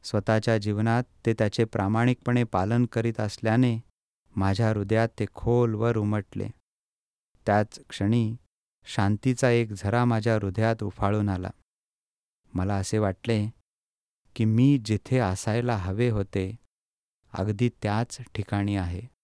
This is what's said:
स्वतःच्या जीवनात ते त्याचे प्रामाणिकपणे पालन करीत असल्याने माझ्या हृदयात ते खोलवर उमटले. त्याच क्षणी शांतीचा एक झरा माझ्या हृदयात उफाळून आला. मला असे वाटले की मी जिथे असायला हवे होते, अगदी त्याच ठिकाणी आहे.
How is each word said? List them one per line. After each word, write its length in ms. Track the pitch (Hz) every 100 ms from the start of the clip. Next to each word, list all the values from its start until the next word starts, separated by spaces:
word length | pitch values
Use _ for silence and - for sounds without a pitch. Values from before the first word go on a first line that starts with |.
स्वतःच्या 540 | - 107 101 110 117 113
जीवनात 460 | 104 104 110 117 127 _ -
ते 80 |
त्याचे 300 | 113 107 -
प्रामाणिकपणे 800 | 113 110 98 110 120 123 - 123
पालन 420 | 117 92 98 117 123
करीत 340 | 123 117 110
असल्याने 600 | 104 - 110 117 127 113 - _ _ _ _ -
माझ्या 340 | 98 98 113
हृदयात 400 | 107 98 110 113 -
ते 60 | 104 -
खोलवर 640 | 117 120 120 107 117 110
उमटले. 520 | 104 107 95 98 101 - _ _ _ _ _ _ _ _ -
त्याच 340 | 104 107 - -
क्षणी 460 | - 98 120 110 117 _ _ _ _ -
शांतीचा 640 | - 101 104 131 123 127
एक 220 | 120 110
झरा 340 | 101 101 120 120
माझ्या 300 | 113 113 110
हृदयात 480 | 101 92 113 113
उफाळून 460 | 101 - 101 107 104
आला. 200 | 92 92 - _ _ _ _ _ _ _ _ _
मला 220 | 90 95 98
असे 220 | 95 107
वाटले 520 | 101 92 - 113 107 - _ _ _ _ _ _ _ -
की 100 | 110
मी 320 | 110 135 139 107
जिथे 320 | 104 - 127
असायला 600 | 101 95 - 113 120 110
हवे 320 | 90 98 120
होते, 460 | 107 98 101 95 113 _ _ _ _ _ _ _
अगदी 360 | - 101 101 120
त्याच 480 | _ 107 104 123 - 120 -
ठिकाणी 400 | 98 101 101 101
आहे. 380 | 87 90 123 _